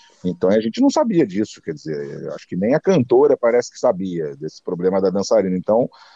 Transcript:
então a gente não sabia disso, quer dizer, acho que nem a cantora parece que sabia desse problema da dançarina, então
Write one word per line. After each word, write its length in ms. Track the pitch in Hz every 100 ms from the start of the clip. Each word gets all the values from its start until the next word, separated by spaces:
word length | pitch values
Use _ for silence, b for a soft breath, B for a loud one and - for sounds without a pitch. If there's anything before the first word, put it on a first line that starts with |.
| b b 90
então 240 | 87 92
a 100 | 107
gente 220 | 113 -
não 80 | 277
sabia 360 | 311 247 175 117
disso, 360 | 139 107 -
quer 140 | - 151
dizer, 540 | 78 73 71 73 71
acho 160 | 73 -
que 80 | 90
nem 180 | 104
a 60 | 151
cantora 580 | - 175 123 120 147 131
parece 340 | 120 120 -
que 80 | -
sabia 560 | 127 92 95 85 76 69
desse 260 | 78 -
problema 380 | - 87 92 95
da 120 | 95
dançarina, 440 | 95 95 113 95 92
então 320 | - 110 - b b